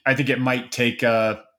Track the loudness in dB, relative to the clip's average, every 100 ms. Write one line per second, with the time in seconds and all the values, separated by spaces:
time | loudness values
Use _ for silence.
0 | -2 0 0 0 0 -2 -4 -2 -2 0
1 | 0 2 0 -2 -10